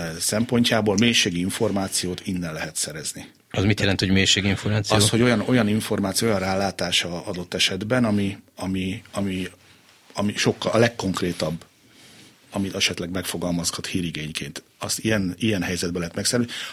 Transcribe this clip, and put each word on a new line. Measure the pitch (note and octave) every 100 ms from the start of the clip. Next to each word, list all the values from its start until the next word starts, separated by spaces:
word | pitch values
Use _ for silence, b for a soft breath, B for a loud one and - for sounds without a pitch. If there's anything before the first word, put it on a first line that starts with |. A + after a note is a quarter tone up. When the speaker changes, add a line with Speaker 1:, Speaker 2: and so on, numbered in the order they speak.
| E2+ -
Speaker 1:
szempontjából | - G#2+ A#2 A#2+ A#2+ A2+ G#2+ G2
mélységi | A#2+ A#2 G#2+ F2
információt | F#2 - A2 G2 G2 - F2+ F2+
innen | - F2+ E2+
lehet | D#2 D2+ D#2
szerezni. | - D#2 D2 - - _ _
Speaker 2:
Az | -
mit | G2 G2+
jelent, | G2+ F2+
hogy | F#2+
mélységi | F#2+ F#2+ - G2+
információ? | G2 - G#2+ G#2 G#2+
Speaker 1:
Az, | G#2
hogy | A2+
olyan, | B2 A2 A2
olyan | B2+ G#2
információ, | G#2+ G#2+ G#2 G2 F#2 A2+
olyan | G2
rálátása | F#2 F#2+ G2 F#2 F2 - F2 E2+ G#2+
adott | F2+ F2
esetben, | F#2 - F#2+ G#2+ B2+ A#2
ami, | G#2 G2 G#2 - -
ami, | F#2+ F#2+ F#2+ F#2+ -
ami, | - G2 F#2 F2+ - b b b b b
ami | - G2+ -
sokkal | C3 - -
a | G#2+
legkonkrétabb, | A#2 - F#2+ F2 F2+ E2+ D#2+ E2 - _ _ B B B B B _
amit | G2+ G2 F#2+
esetleg | - F2 F2
megfogalmazhat | F#2 F2 E2+ F2+ F2 E2 - -
hírigényként. | F#2+ E2+ D#2 D2+ D#2 C#2+ - - -
Azt | G#2 -
ilyen, | A2 A2 F#2 F2+
ilyen | A2 G2+
helyzetben | E2+ F2 F2+ F2+
lehet | E2+ -
megszerezni. | G#2 B2 A#2+ B B